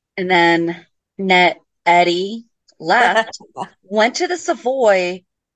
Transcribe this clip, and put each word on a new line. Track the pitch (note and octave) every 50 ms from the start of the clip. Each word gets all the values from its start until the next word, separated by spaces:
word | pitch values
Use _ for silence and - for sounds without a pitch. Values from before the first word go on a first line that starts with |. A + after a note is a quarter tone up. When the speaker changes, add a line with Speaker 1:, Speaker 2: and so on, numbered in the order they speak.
| _ _ _
Speaker 1:
And | - F#3 F3+
then | F#3 F3 E3+ E3+ E3+ E3+ E3+ E3 E3+ E3+ - _ _ _ _ _ _ -
Ned, | G3 F#3+ F#3 F3+ F3+ E3 - - _ _ _ _ -
Eddie | E3+ E3+ F3 F3 F3 E3+ F3+ F#3+ G3 A3+ A3+ A#3 _ _ _ _ _ _ -
left, | D#3 D#3+ F#3 A#3+ B3 F#3 F#3+ A3 A3 - - - - _ _ -
Speaker 2:
<laughs> | - - _ _
Speaker 1:
went | _ F#3+ G3 G#3+ G#3+ B3 -
to | - F4 F4+
the | F4+
Savoy, | E4 - - D#4+ A3+ - A#3+ C4 C4+ B3 G#3+ G3 F#3+ F3+ F3+ F#3 F#3 - _ _ _ _ _ _